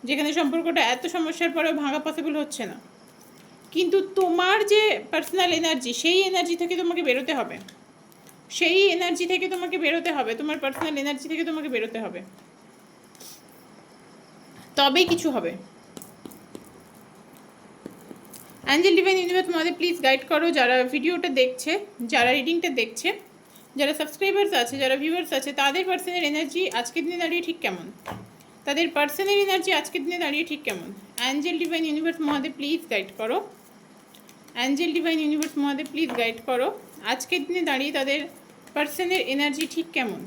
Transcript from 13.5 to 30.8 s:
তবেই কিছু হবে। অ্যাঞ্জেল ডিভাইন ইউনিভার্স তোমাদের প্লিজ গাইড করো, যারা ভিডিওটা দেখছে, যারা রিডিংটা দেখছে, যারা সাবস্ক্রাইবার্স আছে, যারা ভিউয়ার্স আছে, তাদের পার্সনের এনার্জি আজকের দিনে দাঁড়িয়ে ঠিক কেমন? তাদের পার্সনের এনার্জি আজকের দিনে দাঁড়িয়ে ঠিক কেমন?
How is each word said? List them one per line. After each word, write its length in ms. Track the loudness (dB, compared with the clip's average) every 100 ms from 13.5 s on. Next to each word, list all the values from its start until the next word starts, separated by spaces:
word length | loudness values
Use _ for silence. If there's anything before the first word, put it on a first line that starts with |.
| -20 -20 -20 -20 -20 -20 -20 -20 -20 -20 -20 -6 2
তবেই 280 | 4 6 4
কিছু 160 | 4 0 0
হবে। 160 | -4 -8 -16 -20 -20 -20 -20 -20 -20 -20 -20 -20 -20 -20 -20 -20 -20 -20 -20 -20 -20 -20 -20 -20 -20 -18 -20 -20 -20 -20 -20 -10 0
অ্যাঞ্জেল 280 | 4 6 6
ডিভাইন 180 | 6 2
ইউনিভার্স 280 | 2 0 2
তোমাদের 240 | 0 0 0
প্লিজ 180 | -2 2 2
গাইড 160 | 2 2
করো, 160 | 2 2 2
যারা 180 | 4 4 2
ভিডিওটা 340 | 0 0 0 0 2
দেখছে, 320 | 2 2 -4 -4 -4 -10 0
যারা 180 | 4 4 4
রিডিংটা 320 | 2 0 0 0
দেখছে, 280 | -2 -2 -4 -4 -10 -20 -20 -20 -14 -2
যারা 140 | 0 0
সাবস্ক্রাইবার্স 520 | -4 0 0 2 2 2
আছে, 120 | 0 0
যারা 140 | 0 2
ভিউয়ার্স 280 | 0 -2 -2 -2
আছে, 120 | -2 0
তাদের 240 | 0 2 0
পার্সনের 340 | -2 -2 -2 0
এনার্জি 320 | -2 -2 -2 0 -2
আজকের 240 | -4 -4 -4
দিনে 120 | -2
দাঁড়িয়ে 200 | -2 -2 -2
ঠিক 100 | -4
কেমন? 220 | -4 -4 -10 -16 -14 -14 -16 -20 -20 -12 -4
তাদের 200 | 0 0 0
পার্সনের 420 | -2 0 0 2
এনার্জি 260 | 2 0 2 0
আজকের 220 | 0 -6 -4
দিনে 120 | -2
দাঁড়িয়ে 200 | -2 -2 -4
ঠিক 100 | -6 -6
কেমন? 220 | -8